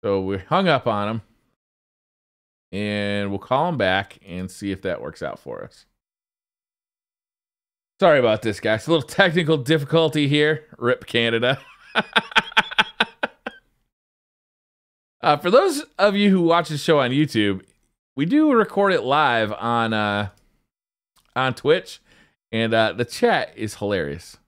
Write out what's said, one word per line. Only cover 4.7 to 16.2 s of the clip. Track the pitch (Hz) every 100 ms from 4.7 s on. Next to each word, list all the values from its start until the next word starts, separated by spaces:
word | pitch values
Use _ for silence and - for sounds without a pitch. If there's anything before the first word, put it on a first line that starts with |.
if | 92
that | 95 87
works | 67 -
out | 73 -
for | - 60
us. | - _ _ _ _ _ _ _ _ _ _ _ _ _ _ _ _ _ _ _ _ _ _ _
Sorry | 143 147
about | 120 107
this, | 113 101
guys. | 113 110 -
A |
little | 160 -
technical | - 196 165 156 160
difficulty | 123 160 139 160 160 156 143
here. | 147 151 156 - -
rip | 120 123 -
Canada. | 120 117 113 120 139 - - - -
<laughs> | - - - 233 - - - - 214 - 226 - - _ - - _ _ _ _ _ _ _ _ _ _ _ _ _ _ _ _
Uh, | - 147
for | -
those | 226 392 285 - -
of | 202
you | 202